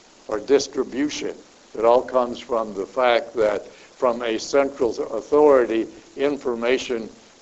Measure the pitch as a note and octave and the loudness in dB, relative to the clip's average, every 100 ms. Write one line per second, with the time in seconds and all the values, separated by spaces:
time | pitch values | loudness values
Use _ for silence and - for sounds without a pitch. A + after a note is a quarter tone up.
0 | _ _ - G#2+ - C#3 C#3 C3+ A2 A#2+ | _ _ -8 -8 2 2 2 -4 -6 -4
1 | D3 - G2 - - _ _ - A#2 B2 | -4 -4 -8 -10 -16 _ _ 0 4 4
2 | - B2+ A#2+ A#2 - A#2 A2 G2 F#2+ C3 | 2 0 -2 -4 -4 -4 -4 -6 -6 0
3 | B2+ A#2+ A#2 B2 G#2+ G2+ - - - - | 2 2 0 0 0 0 -8 -18 -20 -4
4 | B2+ A#2 A#2+ A2 - C#3 C3+ - A#2+ A#2 | -2 -2 -4 -4 0 0 0 0 -2 -2
5 | - A2+ - D3 D3+ C3+ A2+ A2+ A2 - | -6 -8 0 4 6 6 4 0 -4 -8
6 | - - C#3 C#3+ C3+ A#2 A#2 B2+ - A#2 | -18 -4 -2 -2 -4 -4 0 0 -2 -6
7 | G#2+ - - _ | -8 -16 -20 _